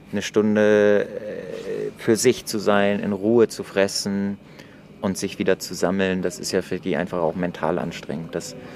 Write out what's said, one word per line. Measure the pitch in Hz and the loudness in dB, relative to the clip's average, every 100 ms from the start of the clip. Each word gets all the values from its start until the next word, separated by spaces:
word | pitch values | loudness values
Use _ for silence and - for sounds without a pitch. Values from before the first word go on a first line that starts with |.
| - | -8
eine | 101 | -6
Stunde, | - 110 107 107 107 104 104 101 - | 0 2 2 4 6 6 6 4 2
äh, | 107 104 90 92 92 95 104 107 - | -6 -10 -10 -10 -10 -8 -6 -6 -4
für | - 107 | 0 4
sich | 127 113 - | 4 2 -4
zu | 110 | -2
sein, | 98 101 101 101 | 2 4 4 0
in | 104 | -2
Ruhe | 98 104 117 110 | -2 2 4 4
zu | - | 2
fressen | 98 98 98 - 101 98 101 98 - - - - - - | -4 0 0 0 -4 -2 -4 -6 -14 -20 -20 -20 -20 -6
und | 101 92 | -4 -4
sich | 98 - | -6 -2
wieder | 95 92 | 0 0
zu | - | -2
sammeln. | 92 87 98 95 92 | -2 0 2 0 0
Das | 90 - | -2 -4
ist | - | -4
ja | 95 | -2
für | - 90 | -2 -6
die | 90 76 | -2 -2
einfach | 90 90 | -2 -2
auch | 80 85 | -2 0
mental | 90 - 78 85 | -4 -2 -2 -2
anstrengend. | 82 - - 73 82 - | -4 -8 -8 -8 -6 -8
Das, | - - - | -8 -14 -16